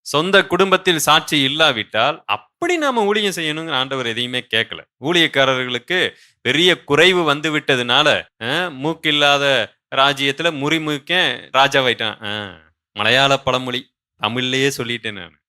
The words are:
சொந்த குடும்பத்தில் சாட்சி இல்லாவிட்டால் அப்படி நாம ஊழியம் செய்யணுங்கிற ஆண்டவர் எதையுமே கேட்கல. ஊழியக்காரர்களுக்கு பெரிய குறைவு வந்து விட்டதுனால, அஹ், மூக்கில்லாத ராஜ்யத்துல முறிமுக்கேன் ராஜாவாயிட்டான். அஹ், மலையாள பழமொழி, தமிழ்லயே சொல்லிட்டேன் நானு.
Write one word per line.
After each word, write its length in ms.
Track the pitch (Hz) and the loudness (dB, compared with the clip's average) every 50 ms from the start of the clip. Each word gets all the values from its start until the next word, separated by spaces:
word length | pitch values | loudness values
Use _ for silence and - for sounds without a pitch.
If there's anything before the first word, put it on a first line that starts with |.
சொந்த 460 | _ - - 143 160 185 196 196 185 | _ -4 -4 -2 -2 2 2 2 2
குடும்பத்தில் 520 | - 175 175 196 196 185 180 185 185 175 156 | 2 0 0 2 2 2 0 2 0 0 0
சாட்சி 440 | - - 147 160 156 - - 151 139 | 2 2 2 2 2 0 -2 0 0
இல்லாவிட்டால் 800 | 135 143 156 160 151 131 113 104 _ - 107 113 139 156 - _ | 0 0 2 2 2 2 0 -6 _ -2 0 0 0 -2 -4 _
அப்படி 500 | - 101 107 - _ _ _ 339 339 359 | -6 -6 -6 -6 _ _ _ -4 -2 -2
நாம 280 | 339 302 277 254 233 214 | 0 0 -2 0 0 0
ஊழியம் 280 | 202 208 220 208 202 175 | 0 0 0 0 -2 -4
செய்யணுங்கிற 340 | 175 165 156 151 156 160 165 | -4 -6 -6 -6 -6 -6 -4
ஆண்டவர் 360 | 151 127 131 135 135 135 127 | -4 -4 -2 -2 -4 -4 -4
எதையுமே 400 | 117 113 113 123 123 127 127 123 _ - | -4 -4 -4 -6 -4 -4 -6 -6 _ -2
கேட்கல. 260 | 113 113 - - - - _ _ _ | -2 -2 -2 -6 -16 -16 _ _ _
ஊழியக்காரர்களுக்கு 1120 | 120 143 175 175 165 147 - 139 135 131 131 127 127 127 123 123 - - 175 185 165 101 - _ - _ _ _ | -6 -2 2 2 2 2 2 2 2 2 2 0 -2 -4 -6 -8 -6 -4 -2 -2 -2 -2 -6 _ -20 _ _ _
பெரிய 440 | _ 117 127 147 175 180 170 - - | _ -2 0 4 4 4 2 2 0
குறைவு 380 | - 143 143 165 185 190 180 170 | 0 4 4 6 6 4 4 2
வந்து 360 | 151 143 147 151 160 151 151 | 0 0 0 -2 -2 -4 -2
விட்டதுனால, 640 | 135 - 143 123 123 120 120 135 151 151 120 92 80 _ _ _ 113 | 0 0 0 0 0 0 0 2 4 4 2 0 -2 _ _ _ -6
அஹ், 260 | 117 139 165 180 180 135 131 | -4 -4 -4 -4 -6 -8 -6
மூக்கில்லாத 960 | 135 151 165 156 - 160 147 147 147 143 143 143 143 139 135 123 107 - _ _ _ _ - | -6 -6 -6 -4 -2 -2 0 2 2 2 2 2 2 2 2 0 0 -4 _ _ _ _ 0
ராஜ்யத்துல 540 | 131 135 139 143 131 139 139 135 139 165 170 | 2 2 2 2 0 -2 -2 -2 0 -2 -2
முறிமுக்கேன் 1000 | 165 139 135 147 160 160 156 151 151 143 139 - 170 185 180 147 120 120 87 69 - | -2 -2 -2 -2 -2 -2 -2 -4 -6 -6 -4 -2 0 0 0 0 -2 -6 -10 -2 2
ராஜாவாயிட்டான். 640 | 131 135 139 139 139 131 127 117 104 117 110 104 - | 4 4 4 4 2 2 2 0 0 -4 -8 -8 -8
அஹ், 400 | 113 104 104 107 104 98 90 82 78 80 _ _ _ _ _ | -10 -8 -8 -8 -8 -10 -14 -18 _ _ _ _ _ _ _
மலையாள 440 | 104 104 110 120 131 139 139 139 | -2 0 2 4 4 4 4 2
பழமொழி, 580 | 131 - - 127 127 127 127 123 127 131 _ _ _ _ _ _ _ - | 0 0 -2 -2 -2 -2 -4 -8 -8 -10 _ _ _ _ _ _ _ -6
தமிழ்லயே 480 | 107 113 123 127 127 127 131 135 143 135 | -4 -4 -2 -4 -2 -2 0 0 0 -2
சொல்லிட்டேன் 360 | - 131 117 120 117 110 110 104 | -4 -8 -6 -8 -8 -8 -10 -12
நானு. 240 | 98 90 82 78 73 _ | -12 -16 -18 _ _ _